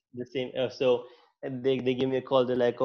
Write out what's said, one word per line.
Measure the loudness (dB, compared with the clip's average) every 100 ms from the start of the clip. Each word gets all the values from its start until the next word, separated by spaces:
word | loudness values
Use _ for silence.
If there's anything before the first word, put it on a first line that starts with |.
| _
the | -14 -8
same, | -6 -6 -4
uh, | -4
so | 0 2 2 0 -20 _ -14
they, | -10 -4 0 0
they | 0 0
gave | 0
me | -2
a |
call. | 2 2 2
They're | 2 2
like, | 4